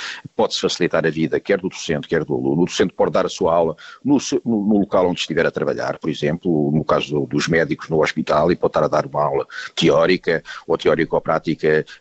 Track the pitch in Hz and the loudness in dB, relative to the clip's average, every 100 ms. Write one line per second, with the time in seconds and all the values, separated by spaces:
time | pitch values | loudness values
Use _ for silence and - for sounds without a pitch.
0 | - - - - 104 - 90 - 87 82 | -12 -12 -10 -2 -2 0 -2 0 0 2
1 | 80 78 78 69 - 98 90 - - 76 | 0 0 0 -2 0 0 -2 -6 -4 -4
2 | 69 82 76 67 65 76 87 - 98 - | -2 -2 0 -2 0 2 0 0 -2 0
3 | 92 87 87 - 87 85 82 76 - - | 0 0 -2 -2 0 2 0 -2 -14 -8
4 | 123 143 - 135 - 113 101 104 95 101 | 0 0 2 -4 0 0 2 2 2 2
5 | 90 87 - 80 78 76 73 60 62 69 | 2 0 -2 0 0 0 -2 -2 -4 -4
6 | 80 69 73 82 92 80 71 78 73 76 | -6 -2 -2 -2 0 0 2 0 2 0
7 | 71 73 65 73 73 82 76 78 - 78 | 0 -4 -2 -2 0 0 0 -4 -2 0
8 | 76 - 76 76 82 85 82 - 76 76 | 0 -2 0 2 2 2 0 0 0 0
9 | 69 73 73 69 - - - - 82 71 | -2 -2 -2 -2 -4 -10 -12 0 2 4
10 | 82 90 - 80 - - - 80 87 78 | 4 2 0 -2 -4 -12 -4 0 2 0
11 | 78 80 - 80 - 78 78 78 76 - | 0 -2 0 -2 -2 -2 2 2 0 -10